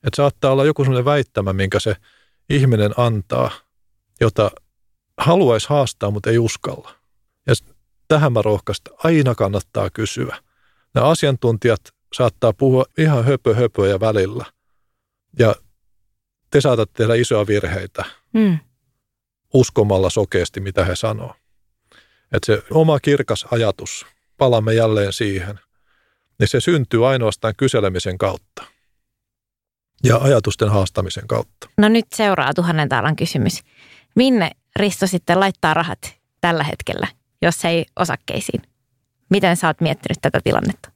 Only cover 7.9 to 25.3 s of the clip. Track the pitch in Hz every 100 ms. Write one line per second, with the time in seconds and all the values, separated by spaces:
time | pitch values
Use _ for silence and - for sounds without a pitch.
7.9 | _ _ 151 147 113 107 104 - 98 -
8.9 | _ 165 165 131 113 98 101 - 107 95
9.9 | - 110 - 104 - _ _ _ _ _
10.9 | 127 127 165 147 131 120 110 120 107 -
11.9 | _ _ - 120 - 120 104 135 127 -
12.9 | - 156 139 117 135 123 110 120 - 98
13.9 | 95 110 104 95 120 - _ _ _ _
14.9 | _ _ _ _ - 113 - _ _ _
15.9 | _ _ _ _ _ _ 143 131 117 107
16.9 | - 110 117 123 110 104 104 92 92 95
17.9 | - 92 - _ 220 208 160 _ _ _
18.9 | _ _ _ _ _ _ 131 127 - 104
19.9 | 95 95 - 98 95 85 - 98 95 90
20.9 | 90 110 110 - - _ _ _ _ _
21.9 | _ _ _ _ 107 - 107 - 160 160
22.9 | 143 - 143 135 110 - 117 110 - -
23.9 | - - _ _ _ 131 117 107 113 113
24.9 | 107 101 - 107